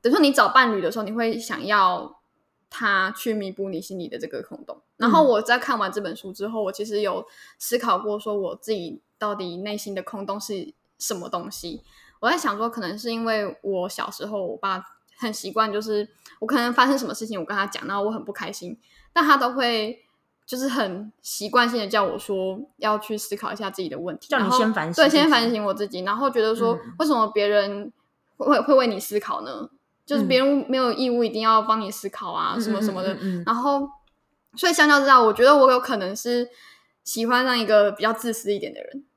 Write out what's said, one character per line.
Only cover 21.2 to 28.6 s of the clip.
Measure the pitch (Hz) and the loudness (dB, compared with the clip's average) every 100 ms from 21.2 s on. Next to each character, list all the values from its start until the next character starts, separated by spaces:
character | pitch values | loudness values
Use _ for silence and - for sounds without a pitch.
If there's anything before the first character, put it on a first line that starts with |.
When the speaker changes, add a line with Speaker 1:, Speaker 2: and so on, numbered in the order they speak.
Speaker 1:
习 | - - 208 | -12 -8 -2
惯 | 240 240 | 2 2
性 | 233 | 0
的 | 202 | -2
叫 | 214 | 0
我 | 196 - | 0 -2
说 | - 190 190 190 277 _ | -6 -4 -4 -6 -12 _
要 | 214 214 | -2 -2
去 | - 214 | -4 -8
思 | - | -6
考 | 202 214 | -8 -8
一 | 202 | -8
下 | 202 | -10
自 | 185 | -8
己 | 175 | -8
的 | 135 | -8
问 | 175 156 | -10 -10
题， | - | -2
Speaker 2:
叫 | 277 | 0
你 | 220 | 2
先 | 254 220 | 4 2
反 | 208 156 | 0 -2
省 | |
自 | 170 | 4
己。 | |
Speaker 1:
然 | 320 | 6
后， | |
对， | |
先 | 302 311 | 6 4
反 | 262 233 | 4 2
省 | 226 | 0
我 | 208 | -2
自 | 190 202 | -4 -6
己， | 185 | -6
然 | 185 214 | -4 -2
后 | 277 | 0
觉 | 247 | 2
得 | 220 | 0
说， | 233 233 | 2 0
Speaker 2:
嗯。 | - - - | -2 -6 -4
Speaker 1:
为 | 311 | 0
什 | |
么 | 262 214 | 2 2
别 | 208 202 | 2 2
人 | 208 202 202 208 _ _ _ _ _ | 2 2 -4 -10 _ _ _ _ _
会， | - 277 | 2 2